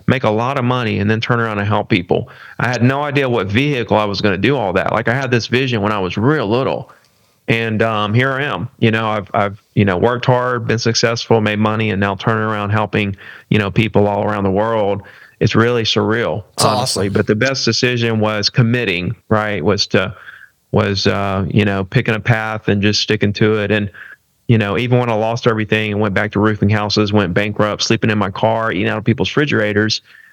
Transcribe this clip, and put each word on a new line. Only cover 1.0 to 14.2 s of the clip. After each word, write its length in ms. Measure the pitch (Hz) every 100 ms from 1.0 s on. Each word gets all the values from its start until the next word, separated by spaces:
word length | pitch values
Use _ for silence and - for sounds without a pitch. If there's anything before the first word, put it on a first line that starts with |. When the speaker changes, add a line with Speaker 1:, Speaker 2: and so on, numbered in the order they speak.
| 101
Speaker 1:
then 100 | 110
turn 180 | - 120
around 180 | 113 104
and 100 | 101
help 220 | 107 101
people." 400 | - 87 87 - - - -
I 80 | 117
had 160 | 123
no 180 | 120 139
idea 260 | 147 139 135
what 200 | 117 95
vehicle 500 | 101 143 139 113 104
I 80 | 107
was 160 | 98
gonna 160 | 107 95
do 180 | 101 139
all 160 | 101
that. 180 | 90 85
Like, 140 | 104 117
I 80 | 127
had 160 | 135
this 160 | 123 107
vision 340 | 120 135 117
when 100 | 101
I 60 | 107
was 180 | 92 95
real 300 | 117 156 104
little. 440 | 117 120 64 - - _ _ _ _ -
And, 340 | 113 113 107
um, 320 | 113 110 104
here 180 | 113 131
I 120 | 131
am. 260 | 143 95 117 -
You 140 | 113
know, 160 | 110 110
I've, 240 | 107 95
I've, 260 | - 101 101 _
you 120 | - 101
know, 120 | 90
worked 280 | 110 123 123
hard, 400 | 123 123 123 113
been 100 | 113
successful, 640 | 117 113 117 117 - 113
made 160 | 107 104
money, 320 | 107 107 110
and 100 | 98
now 140 | 101
turning 300 | 98 - 110
around 260 | 110 107 101
helping, 460 | 110 107 110 101 98 - - -
you 80 | 107
know, 140 | 98
people 360 | 104 110 101 104
all 160 | 101